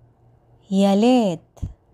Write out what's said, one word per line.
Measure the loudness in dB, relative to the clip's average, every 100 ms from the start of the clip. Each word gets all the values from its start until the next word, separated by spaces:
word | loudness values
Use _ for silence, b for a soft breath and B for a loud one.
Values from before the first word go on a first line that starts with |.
| _ _ _ _ _ _ -6
"يا | -2 0 2
ليت." | 2 2 0 -4 -12 _ -16 -16 _